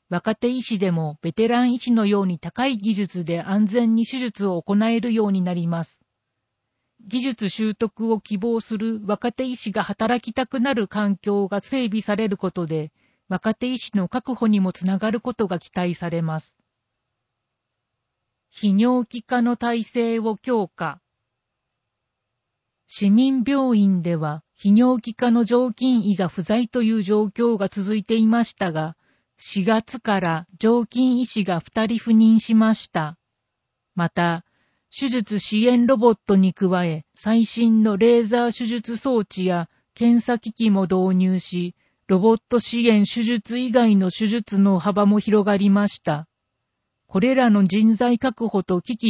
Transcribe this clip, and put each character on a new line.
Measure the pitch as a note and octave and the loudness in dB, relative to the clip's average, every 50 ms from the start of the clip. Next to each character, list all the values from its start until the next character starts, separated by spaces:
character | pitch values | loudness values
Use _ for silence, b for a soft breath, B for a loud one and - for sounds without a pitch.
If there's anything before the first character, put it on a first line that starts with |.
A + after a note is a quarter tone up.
| _ | _
若 | - F3 F3 - A3 G#3+ | -8 -6 -4 -4 -4 -4
手 | - - A#3+ | -2 -2 -4
医 | B3+ B3+ | -2 -4
師 | A3+ - A3+ | -4 -4 -4
で | F#3 G3+ F#3 | -2 0 0
も | E3+ E3 D#3+ D3+ D3+ - - | 0 -2 -2 -4 -6 -8 -8
ベ | E3 - | -6 -2
テ | - A3 | 0 0
ラ | A#3 A#3+ A#3+ B3 | 2 2 2 2
ン | B3 A#3+ | 2 0
医 | B3 | -2
師 | - A#3+ | 0 0
の | A#3 A3+ G#3+ | 2 2 2
よ | G3+ G#3 G3+ | 2 2 2
う | G3 | 0
に | F#3 F3 | 0 -4
高 | D#3 - E3+ - - B3+ | -6 -8 -8 -6 -4 -2
い | C#4 B3+ | -2 -2
技 | G#3 G3 A3+ G#3 | -2 -2 -2 -2
術 | G3+ G3+ - - F3+ E3+ | -2 -4 -4 -6 -6 -6
で | D#3+ E3+ E3+ | -4 -6 -6
安 | - F#3+ F#3+ G#3 G#3+ | -4 -2 0 0 0
全 | F#3 G#3 A#3+ A#3 A3+ A3+ | 2 2 0 2 2 2
に | A3+ A#3 | 2 0
手 | - C4+ B3+ | -2 -4 -6
術 | B3+ A#3 - - G3+ | -6 -6 -6 -4 -4
を | G3 F3+ E3+ | -2 -2 -4
行 | - - G3+ G#3 A3 | -2 0 0 0 2
え | A3+ A#3 A#3 | 2 0 0
る | G#3 A#3+ A3 | -2 0 0
よ | A3+ G#3+ | 0 0
う | G3+ | 0
に | G3 F#3+ | 0 -2
な | F3+ F3+ | -2 -2
り | F3 F3 E3+ | -2 -4 -2
ま | E3+ E3 E3+ D#3+ | -2 -4 -4 -6
す。 | - _ _ _ _ _ _ _ _ _ _ _ _ _ _ _ _ _ _ _ _ _ _ | -8 _ _ _ _ _ _ _ _ _ _ _ _ _ _ _ _ _ _ _ _ _ _
技 | A3+ G3 A3 B3+ | -12 -8 -6 -4
術 | B3 C4+ A3+ - G#3+ F#3 | -4 -4 -4 -4 -6 -6
習 | - - A3 G#3+ G#3 | -4 -4 -4 -4 -4
得 | - A3+ G#3 - - A3+ A3+ A3+ | -4 -6 -6 -6 -6 -4 -4 -4
を | G3+ | -4
希 | - - G#3 | -4 -6 -6
望 | F#3 A3 A#3 A#3 A3+ | -4 -2 -2 -2 -4
す | - - A3 | -4 -6 -6
る | G3+ A3 A3+ A3+ G#3+ G#3 | -6 -4 -4 -6 -6 -6
若 | F#3+ G#3 - - A#3+ | -6 -4 -4 -4 -6
手 | - - C4 | -4 -4 -6
医 | B3+ B3+ | -6 -8
師 | - - G#3+ | -8 -8 -6
が | F3+ A3 - | -6 -6 -6
働 | - G3+ - A3 A3+ B3 A#3 | -6 -6 -4 -2 -2 -2 -2
き | - A#3+ - | -4 -6 -6
た | C4+ B3+ | -6 -6
く | - - C4 | -4 -4 -2
な | A#3+ C#4 C4 | -2 -2 -2
る | A#3 G3+ | -2 -4
環 | - - G#3+ G#3 G3+ G3 | -4 -4 -2 -2 -2 -2
境 | - - G#3 G3+ G3+ G3 | -2 -2 -2 -2 -2 -2
が | F3+ G3+ G3+ | -2 -4 -6
整 | - - C4+ C4 B3 | -6 -4 -4 -4 -2
備 | G#3 G3 A3 | -2 -4 -4
さ | - - G#3 | -4 -4 -2
れ | G3 A3+ | -2 -2
る | G3+ G3 | -2 -4
こ | - - F3+ | -4 -6 -6
と | - F#3 E3+ | -6 -6 -6
で、 | D3+ D#3+ D#3 D3+ D#3 - _ _ _ _ _ _ - | -4 -4 -6 -6 -8 -12 _ _ _ _ _ _ -8
若 | F#3 F3+ - A3 G#3+ | -8 -4 -2 -4 -4
手 | - B3 B3+ B3+ | -4 -4 -6 -6
医 | A#3 | -6
師 | - - - | -8 -6 -4
の | G3+ F3+ | -4 -4
確 | - - B3+ - - A#3+ | -4 -4 -6 -6 -6 -6
保 | - A#3+ | -2 0
に | A3 G#3 G3+ | 2 2 2
も | F#3 F#3 - | 0 -2 -4
つ | - F3 | -4 -4
な | F#3+ G3 F3+ | -2 -2 -2
が | G#3+ A3 | -2 -4
る | G#3+ A#3 | -4 -4
こ | - B3 A3+ | -6 -6 -4
と | - A3 | -4 -4
が | F3+ F#3 | -4 -4
期 | E3+ - - - | -6 -10 -10 -6
待 | F3+ F3+ F3+ E3 | -4 -4 -4 -4
さ | - F3+ E3+ | -6 -6 -6
れ | E3 E3+ | -6 -4
ま | E3 D#3+ D#3 D#3+ | -4 -4 -6 -8
す。 | - _ _ _ _ _ _ _ _ _ _ _ _ _ _ _ _ _ _ _ _ _ _ _ _ _ _ _ _ _ _ _ _ _ _ _ _ _ _ _ _ _ _ | -10 _ _ _ _ _ _ _ _ _ _ _ _ _ _ _ _ _ _ _ _ _ _ _ _ _ _ _ _ _ _ _ _ _ _ _ _ _ _ _ _ _ _
泌 | - A3 G3+ F#3+ G3+ | -4 0 0 2 2
尿 | A#3 B3 B3+ B3 A#3 | 2 2 2 0 -2
器 | - - A#3+ - | -4 -10 -14 -8
科 | - B3+ B3 | -4 -2 0
の | A#3 A#3+ A#3+ | 0 0 0
体 | - A#3+ A#3+ A#3 A#3 G#3+ | -2 -4 -4 -4 -4 -6
制 | - - B3 A#3 A3+ A3+ A3+ | -4 -4 -2 -2 -2 -2 -2
を | G#3+ A3+ G#3+ | -4 -4 -6
強 | - _ C4 B3 A3 F#3+ | -6 _ -2 -2 -2 -2
化。 | - _ - F3 D3+ C#3+ F3 _ _ _ _ _ _ _ _ _ _ _ _ _ _ _ _ _ _ _ _ _ _ _ _ _ _ _ _ _ _ _ _ _ _ _ _ _ | -4 _ -8 -10 -10 -10 -12 _ _ _ _ _ _ _ _ _ _ _ _ _ _ _ _ _ _ _ _ _ _ _ _ _ _ _ _ _ _ _ _ _ _ _ _ _
市 | - - - G#3 G3 | -16 -6 -2 2 4
民 | G3+ A#3 C4 C4+ C4+ C4 G#3 | 4 4 4 4 2 0 0
病 | C4+ C#4+ C#4 C4 B3+ A#3 | 0 0 0 0 2 2
院 | G#3 G3+ G3 F#3+ F3 E3 | 2 4 2 2 0 -2
で | F3 F3 | -2 -2
は、 | D#3 D#3 D3+ D3+ D#3 - _ _ | -2 -4 -6 -6 -8 -12 _ _
泌 | _ - G3 G#3 | _ 0 2 4
尿 | A3+ B3+ B3+ B3+ A#3 | 4 4 4 2 0
器 | - A#3+ A3 | -4 -8 -6
科 | - B3 A#3+ | -2 0 2
の | A3+ A#3+ A#3 | 2 2 2
常 | F#3+ A#3+ A#3+ B3+ B3 G#3+ | 2 2 2 0 0 -2
勤 | - A#3+ C4 B3+ A3+ F3 | -2 0 0 2 2 2
医 | G#3 G3 | 0 0
が | F#3 F#3 | 0 -2
不 | D#3+ - G3+ D#3+ | -4 -4 -6 -4
在 | - G#3+ A#3 B3 | -2 -2 -2 -2
と | - - B3 A3+ | -2 -2 -2 0
い | A3 | 0
う | A3+ A3 | 0 0
状 | F#3+ F#3 G#3+ G#3+ G#3+ | 0 0 0 0 0
況 | G3 - - A#3 A#3+ A3+ | 0 -2 -2 0 0 0
が | F#3+ G3+ | 0 -2
続 | F#3+ - G#3 F#3 G3+ G#3+ | -4 -4 -6 -4 -4 -4
い | G#3+ F#3 | -4 -2
て | - A3+ | 0 0
い | A3+ A3 | 2 4
ま | A3 A3+ A#3 A3+ | 4 2 2 0
し | - - | -2 -4
た | - G3+ F3 | -4 -4 -4
が、 | D#3 D#3 D#3 D#3+ - _ _ _ _ _ _ _ _ | -2 -4 -6 -6 -8 _ _ _ _ _ _ _ _
四 | _ - - - G3+ F3+ | _ -12 -6 -4 -2 0
月 | A3 A3 A3+ - - - B3 | 0 0 0 -2 -4 -10 -8
か | - A3 G3+ F#3+ | -4 -2 -2 -2
ら | F3+ E3+ E3 D#3 E3+ - - - | -2 -2 -4 -4 -6 -12 -8 -2
常 | - A3 A#3 A#3+ A3+ | 0 2 2 2 0
勤 | - - A#3+ C4 B3+ B3 B3 | -2 -2 0 0 2 0 0
医 | B3 | -2
師 | - - A3 F#3+ | -2 -4 -4 -2
が | - F3 E3 | -2 -2 -4
二 | - - - A3+ A3 | -6 -6 -4 -4 -2
人 | G#3 A#3 | -2 -2
赴 | A3 - A#3 | -2 0 4
任 | A3+ A3 A3+ A3 A3+ G#3+ | 4 6 6 6 6 4
し | - - A3+ | 4 4 2
ま | A3 A3 A3 G#3+ | 4 4 4 2
し | - - - | 0 -4 -6
た。 | - F3 D#3 D3+ E3 - _ _ _ _ _ _ _ _ _ _ _ _ _ _ _ | -4 -4 -4 -4 -8 -14 _ _ _ _ _ _ _ _ _ _ _ _ _ _ _
ま | F3+ E3+ D#3+ | -4 -4 -2
た、 | - F3+ F3 E3+ E3 E3+ - _ _ _ _ _ _ _ _ _ - | 0 0 0 0 0 -4 -6 _ _ _ _ _ _ _ _ _ -8
手 | - C#4 | -6 -4
術 | B3+ B3 B3 G#3 - G#3+ G3 | -2 -2 -2 -2 -2 -4 -4
支 | - - G#3+ G#3+ A3+ | -4 -2 0 2 4
援 | B3 B3 A#3+ A#3+ | 4 4 4 4
ロ | A#3+ C4+ | 4 4
ボ | G#3 A#3+ A#3 | 4 4 4
ッ | G#3+ - _ | 2 2 _
ト | - G3+ | 2 4
に | F#3+ F#3+ F#3 - | 4 4 2 2
加 | - G3 F3+ F#3 F3+ F3+ | 0 0 0 0 0 0
え、 | E3+ D#3 D3+ - _ _ | -2 -4 -6 -8 _ _
最 | _ - G#3 A3+ A#3 A3 | _ -2 0 2 2 2
新 | - - A3+ A#3 A3+ A3 A3 | 0 0 0 2 4 4 4
の | G#3+ A3 G3+ | 4 2 2
レ | F#3 A3+ A#3 A#3+ A#3 | 4 4 4 6 4
ー | A#3 | 2
ザ | G3+ A#3+ A#3+ A#3+ | 2 0 0 0
ー | A#3 A3+ | -2 -2
手 | - B3 | -4 -6
術 | A3 A#3+ A#3+ - A#3 A#3 | -4 -4 -6 -6 -8 -10
装 | G#3+ - C#4 B3 | -6 -4 -2 0
置 | A3 G3 - - F#3 F#3 | 0 -2 -4 -6 -4 -2
や | F#3 F3 F3 E3 - _ _ _ _ _ | -2 -2 -2 -4 -8 _ _ _ _ _
検 | - A#3 A#3 A#3+ A#3+ - | 0 2 4 4 4 2
査 | - A#3+ | 0 -2
機 | A3+ - A3 - | -4 -4 -8 -6
器 | - A3+ G#3+ | -2 0 2
も | G3 G3 F#3+ | 2 2 2
導 | E3 F#3+ F#3 F#3 F#3 F#3 | 0 0 0 2 2 2
入 | F#3 F#3 F#3 F#3 F3+ | 2 2 2 0 -2
し、 | - - F3+ F3+ F3 F3 - _ _ _ _ _ _ | -4 -6 -6 -6 -6 -6 -10 _ _ _ _ _ _
ロ | - F#3+ F3+ | 0 0 2
ボ | G3+ A3 A3+ | 4 2 2
ッ | - - | 2 0
ト | _ B3 A#3 | _ -2 -2
支 | - - A3+ A#3 A#3 | -2 -2 -2 0 2
援 | A#3+ A3 G#3 G3+ | 4 4 4 2
手 | - - A#3 A3 | 2 0 -2 -2
術 | A3+ A#3+ G#3+ - - A#3 | -2 -2 -2 -4 -6 -6
以 | B3 B3+ B3 | -6 -4 0
外 | A3 B3 A#3 A3 G#3 | 2 4 4 4 4
の | G3 F#3+ F3+ | 4 2 0
手 | - - A3 | -2 -2 -2
術 | G3+ A3 A#3+ G#3+ - G3+ G3 | -2 -2 -2 -4 -2 0 2
の | G3 G3+ F#3+ | 2 4 2
幅 | F3 D3 G#3 F#3+ G#3 G#3 | 2 0 -2 0 2 2
も | G3+ G#3 | 4 2
広 | G#3+ - - G#3 G#3+ F#3+ | 2 2 2 2 2 2
が | G#3 G3+ | 2 0
り | G3 G3+ G3+ | 2 2 2
ま | G3 G3+ G#3 | 4 2 2
し | G3 - - | 0 -4 -6
た。 | - E3+ D3+ D3 D#3+ - _ _ _ _ _ _ _ _ _ _ _ _ _ _ _ | -6 -4 -4 -4 -8 -12 _ _ _ _ _ _ _ _ _ _ _ _ _ _ _
こ | _ - F#3+ | _ -2 0
れ | A3 B3+ C4 | 2 2 4
ら | C4 B3+ A#3 | 4 4 4
の | G#3 G3+ G3 | 4 4 4
人 | E3+ F#3+ G#3+ A3 A3+ A3+ | 2 4 4 4 4 4
材 | G3 B3 A#3+ A#3+ A3+ | 4 2 0 0 0
確 | - C4 A3 - A#3 | 0 -4 -4 -4 -4
保 | G#3 - G3 | -2 -2 -2
と | F3 - F#3 F3+ | -2 -2 -2 -2
機 | - - A#3 | -2 -6 -6
器 | - - A3 | -2 -2 0